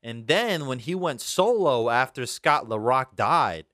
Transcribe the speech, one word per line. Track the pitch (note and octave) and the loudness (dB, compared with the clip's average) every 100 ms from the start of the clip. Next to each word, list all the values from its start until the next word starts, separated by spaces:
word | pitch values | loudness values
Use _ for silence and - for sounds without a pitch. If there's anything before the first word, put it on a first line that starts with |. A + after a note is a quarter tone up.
And | A#2 A#2 A2+ | -12 -14 -2
then | E3+ A#3 F3 C#3+ | 0 0 -4 -4
when | B2+ | -6
he | A#2 F#3 | -6 -4
went | F3+ B2 | -4 -6
solo | - - F#3+ A#3+ F3 B2 A#2 | -8 0 2 4 2 2 2
after | A#2 B2+ - B2 | 2 0 -2 -8
Scott | - - D3 A#2+ | -2 2 2 2
LaRock | A2 A2 B2+ B2+ - | -2 2 2 0 -2
died | G#2+ E3 B2 E2 D2+ | 2 2 2 -2 -10